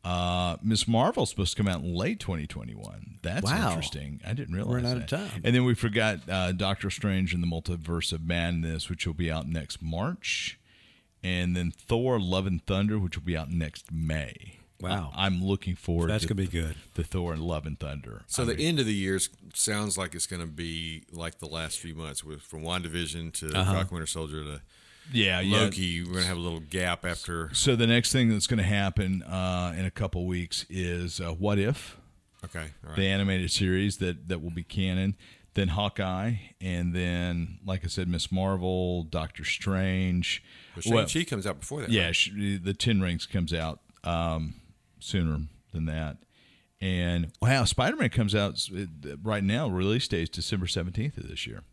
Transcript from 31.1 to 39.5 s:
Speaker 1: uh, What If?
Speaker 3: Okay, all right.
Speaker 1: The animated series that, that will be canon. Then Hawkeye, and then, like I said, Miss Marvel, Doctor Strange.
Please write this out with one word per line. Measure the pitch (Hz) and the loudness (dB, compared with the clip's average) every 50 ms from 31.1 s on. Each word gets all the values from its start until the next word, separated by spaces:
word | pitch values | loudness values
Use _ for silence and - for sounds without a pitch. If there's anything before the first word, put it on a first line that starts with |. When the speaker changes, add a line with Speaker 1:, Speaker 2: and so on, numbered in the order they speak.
| - - | -6 -4
Speaker 1:
uh, | 90 85 82 | -4 -4 -2
What | 80 95 104 104 101 | 0 2 2 4 4
If? | 98 113 143 - - - - - - - _ _ _ _ _ - - | 4 2 0 -2 -4 -14 -18 -20 -20 -20 _ _ _ _ _ -14 -14
Speaker 3:
Okay, | 80 - 82 78 78 - - | -10 -8 -8 -8 -8 -10 -14
all | - 76 | -14 -6
right. | 78 | -2
Speaker 1:
The | 98 95 | 0 2
animated | 95 98 98 98 98 95 92 92 87 | 2 4 2 2 2 2 2 0 0
series | - - 101 92 92 92 101 104 92 - | 0 2 2 4 4 4 2 2 0 0
that, | 92 90 87 64 - 85 | -2 -2 -2 -4 -6 -6
that | 92 82 | -6 -4
will | 76 87 | -4 -6
be | 82 87 85 | -6 -6 -8
canon. | _ - 101 95 95 92 92 95 98 104 - - - - - - _ _ | _ -2 0 0 2 2 2 0 0 -2 -2 -10 -20 -20 -20 -20 _ _
Then | - 98 | 0 2
Hawkeye, | 92 78 104 104 98 - - 98 92 92 92 101 113 120 98 - - - _ | 2 2 0 0 -2 0 -2 -2 -2 -2 -2 0 -2 -2 -4 -6 -12 -14 _
and | 92 92 90 87 87 87 87 | -4 -2 -2 0 0 0 0
then, | 90 90 87 87 87 87 90 87 85 82 - 87 - - | 0 0 0 0 0 0 0 0 0 -2 -4 -6 -10 -6
like | 101 95 92 - | -4 -4 -2 -2
I | 87 | -4
said, | - 98 90 87 | -2 -2 0 0
Miss | 87 90 - - | 0 0 -2 -2
Marvel, | 95 92 95 98 98 92 90 92 92 92 90 90 90 87 | 0 0 2 2 0 2 2 0 2 2 2 2 0 0
Doctor | 82 80 85 82 80 80 - - 76 | -2 -2 -4 -4 -4 -4 -8 -6 -2
Strange. | - | -2